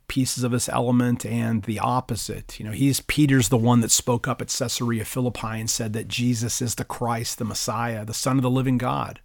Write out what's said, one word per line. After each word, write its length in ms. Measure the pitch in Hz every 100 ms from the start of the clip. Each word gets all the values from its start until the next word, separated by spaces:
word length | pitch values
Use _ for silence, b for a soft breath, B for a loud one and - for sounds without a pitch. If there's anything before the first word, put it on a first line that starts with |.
| -
pieces 380 | 135 127 -
of 60 | 123
this 180 | 120 -
element 560 | 123 120 123 123 123
and 380 | - 117 113 113
the 160 | 104 110
opposite. 840 | 120 123 - 107 - 104 - -
You 60 | 107
know, 60 |
he's, 280 | 107 139 131
Peter's 480 | - - 147 135 120
the 80 | 123
one 240 | 113 120
that 100 | 110
spoke 380 | - - 120 -
up 140 | 120
at 120 | -
Caesarea 520 | - 127 - 120 113 104
Philippi 400 | 131 123 - 110
and 240 | 110 113
said 240 | - 113
that 140 | 113 -
Jesus 520 | 120 123 117 117 -
is 140 | 120
the 100 | -
Christ, 540 | 117 - 120 117 117 -
the 60 | 113
Messiah, 580 | 104 - 110 117 113
the 80 | 107
Son 240 | 117 131 131
of 60 |
the 80 | 127
living 260 | 127 131 123
God. 440 | 123 139 - -